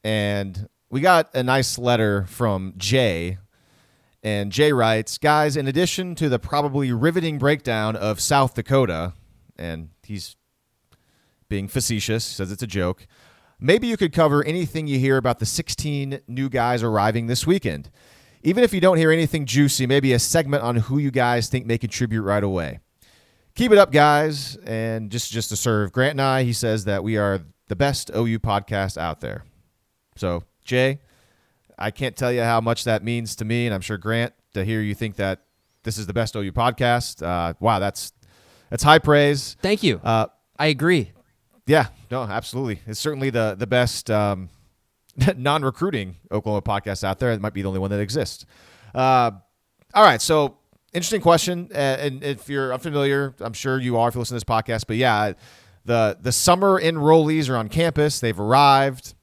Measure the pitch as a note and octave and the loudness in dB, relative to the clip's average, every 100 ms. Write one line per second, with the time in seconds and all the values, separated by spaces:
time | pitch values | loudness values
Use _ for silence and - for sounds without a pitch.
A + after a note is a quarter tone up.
0 | A2 G#2+ G#2 G2+ G2 F#2+ G#2+ _ _ C3 | -2 -2 -2 -2 -6 -10 -14 _ _ 0
1 | F3+ E3+ D#3+ C3 B2+ C3+ B2+ - A#2+ A#2+ | 4 4 2 -2 0 2 0 -2 0 2
2 | G#2+ G2+ F#2 - A#2 F#2+ F#2+ F#2+ F#2+ C3 | 2 0 -4 -2 0 0 -4 -8 0 2
3 | A#2 E2 F2 F#2+ _ _ _ _ _ _ | 2 0 -4 -8 _ _ _ _ _ _
4 | _ _ A2 G#2 G2+ A2 D3+ C3 A2 A2 | _ _ -4 -2 -2 2 4 4 2 2
5 | A2 - D3 D3+ D3+ C#3+ C3+ C3+ F3+ - | -2 -2 2 4 2 0 -2 0 0 -2
6 | F#3 E3 D#3 A#2+ - D3 D3 C#3 C3+ A#2 | -8 -2 0 0 -2 -2 0 -2 -2 0
7 | D3+ E3+ E3 D3 C#3+ D3+ - A2+ G#2+ A2 | 2 2 -2 0 0 0 -2 -2 -2 -2
8 | G#2+ G2+ - C#3+ C3+ - - C3+ A#2 D#2+ | -4 -2 0 2 2 -2 0 2 2 -2
9 | F2 - _ _ _ - E2+ D#2+ D#2+ _ | -6 -10 _ _ _ -14 -10 -10 -14 _
10 | - G2+ - - _ _ _ _ _ _ | -14 -12 -12 -20 _ _ _ _ _ _
11 | _ _ _ _ _ G2+ G2 C3 - A2 | _ _ _ _ _ -6 -4 -4 -2 -4
12 | - A2+ - - F#2+ G2+ A2+ F#2+ F2+ F#2 | -2 -4 -4 -8 -8 -8 -6 -2 -2 -4
13 | - _ _ _ _ _ B2+ G#3+ A#3+ A3 | -14 _ _ _ _ _ 2 2 2 -2
14 | F#3 E3 D#3 C#3+ D3 E3+ D#3+ D#3+ D3+ C3 | 0 2 4 4 0 -4 -4 -6 -2 0
15 | C3+ C3+ B2 A#2 A2 - - - D3+ C#3+ | 2 2 0 -2 -4 -4 -6 -6 -4 -4
16 | C#3 C#3 - B2 C3+ B2 A#2+ B2 A2+ G#2+ | -6 -10 -10 -6 -4 0 0 0 0 2
17 | G#2+ A2+ A#2 B2+ D#3 F#3+ - D2 C#2+ _ | 2 0 -2 -2 2 0 0 -6 -12 _
18 | _ _ _ _ D3+ F#3+ B3 G3 F#3 E3 | _ _ _ _ 0 2 0 2 2 4
19 | D#3+ D#3+ D#3+ D#3+ C3+ B2 C#3+ - B2+ C#3 | 4 2 0 -2 -2 2 2 2 0 2
20 | C3+ A#2+ - E3 C#3 C#3+ A#2+ A#2+ A2 C#3 | 2 0 2 0 0 -2 0 -2 0 -2
21 | C#3+ B2+ A#2+ A#2+ - B2+ A#2+ A#2 G#2+ - | 0 0 0 0 -2 -4 -2 -4 -4 -4
22 | A#2+ A2 G2 G#2 G2+ F#2 D#2 - _ _ | -2 -2 0 0 0 -2 -6 -10 _ _
23 | _ _ _ _ _ - A#3+ G3+ F#3+ C#3+ | _ _ _ _ _ -2 6 6 8 6
24 | D3 D3 D#3 D3 B2+ - - A2 A2+ A2+ | 6 4 2 -4 -10 -12 -8 -4 -4 -6
25 | G#2+ A2+ - A2+ - G#2+ B2 G#2+ G2+ B2+ | -6 -8 -6 -6 -6 -2 0 0 0 0
26 | C3 C#3 C3+ C3 B2 A#2 A#2 A2 G2 G2 | 0 2 0 2 0 0 -2 -2 -2 -2
27 | G#2 A2 G2+ G2 D#2 _ _ F#2 C#3 C3+ | -2 0 0 -2 -6 _ _ -2 0 -2
28 | - - A#2 A2+ A2+ G2+ - G2+ F#2+ D#2+ | -4 -2 -2 -2 0 -2 -2 -4 -4 -4
29 | E2 D2+ B1 - - _ _ _ _ _ | -6 -6 -10 -12 -16 _ _ _ _ _
30 | _ - F#2 F2 - _ - B2 C3 C#3+ | _ -8 -6 -6 -8 _ -2 0 0 -2
31 | _ _ _ _ _ _ _ - G#2 - | _ _ _ _ _ _ _ -8 -8 -4
32 | C3 - B2 B2 A#2 A2+ A2+ A#2 A#2+ A2 | -8 -2 -2 0 2 2 0 -2 0 -2
33 | G#2+ A#2+ A2+ - A2 A#2+ A#2+ G2 F2+ G2+ | -2 -4 -6 -8 -4 -2 -2 -4 -4 -6
34 | G#2 A#2 A#2+ _ _ G#2 F#2+ A2 G#2 G2 | -2 -2 -2 _ _ -6 -2 -2 -2 -4
35 | A2+ G2 G2 F#2 _ _ _ _ A2+ G#2+ | -6 -4 -4 -4 _ _ _ _ -10 -8
36 | G2 G2+ A2 A2 G2 G#2 A#2+ A#2+ B2 A#2+ | -6 -4 -4 -4 -6 0 0 2 0 0
37 | - - E2 F2 E2+ E2 A2 G#2 G2 - | -2 -8 -4 -2 -4 -2 0 0 -2 -6
38 | - _ _ _ _ _ _ - D3 D#3 | -14 _ _ _ _ _ _ 0 6 6
39 | D3 D3 C#3+ D3 - - F#3 G#3 F3+ F#2+ | 6 4 4 0 -6 -6 -2 0 0 0
40 | - A2+ A2+ _ _ - D3+ C3+ D#3+ F3 | 0 0 0 _ _ -2 -2 2 2 2
41 | G#2 _ _ _ _ _ - D#3 A2+ - | 0 _ _ _ _ _ 2 2 2 -6
42 | - B2 A2+ G#2 - A#2+ C3 F#2+ - G#2+ | -8 -6 -4 -6 -6 -6 -6 -8 -10 -6
43 | D3+ C#3 C3+ A#2 A2 F#2+ G2+ B2 B2 - | -6 -2 -2 0 -2 -2 0 2 2 -2
44 | - G#2+ G#2 F#2+ F2+ _ _ _ _ _ | -2 0 0 -2 -10 _ _ _ _ _
45 | _ - C3 D3+ C3+ D3+ C3 - F#3 C#3 | _ 0 0 2 0 0 0 -2 -2 -2
46 | F#2 E2+ _ G#2+ G#2+ G#2 G#2 G2+ G#2 G2 | -6 -12 _ -6 -2 -4 -2 -4 -4 -4
47 | G2 - B2+ A2 G#2 F#2+ F#2+ F#2+ G2 G2+ | -4 -2 -2 -2 -4 -6 -4 -4 -2 -2
48 | G2+ C3+ - - - _ - - - - | -2 -4 -6 -8 -20 _ -20 -20 -10 0
49 | C3 C3 A#2 G2 _ _ _ _ _ - | 4 4 2 -2 _ _ _ _ _ 6
50 | G#3 A#2 - D#3 C#3 - _ _ _ E3+ | 6 6 2 2 0 -4 _ _ _ -6
51 | E3+ G#3+ E3+ E3 - F3 F3 - C#3 C3 | -4 0 4 4 2 -6 -6 -2 -2 0
52 | D3 C3 C#3+ B2+ - C#3 C3 B2 E3+ D3 | -4 -6 -8 -8 -8 -6 -4 -6 -4 -2
53 | C#3 C#3 C#3 - A2 G2+ C3+ C3 B2 A#2 | 0 0 -4 -8 -12 -6 -4 -2 0 0
54 | A#2 A#2+ A2+ A#2+ - A2+ A2+ A2+ - A2 | 0 -2 -6 -6 -2 -2 0 -6 -4 0
55 | B2+ G#2+ G#2 F2+ - - _ _ - A#2 | 2 2 0 -4 -20 -20 _ _ -2 2
56 | G#2+ - B2 - - F3 G3 F#3+ E3 E3 | 2 0 -4 0 2 4 4 2 0 0
57 | D3 D#3+ D3+ D#3 C3+ B2 A2 D#3+ E3 D3+ | 6 6 6 0 0 -2 -2 0 0 2
58 | D3 - A#2 F#2+ G#2 C3 C#3+ C3+ C#3 C3 | 0 0 -2 -2 4 6 8 6 4 -2
59 | - - | -16 -20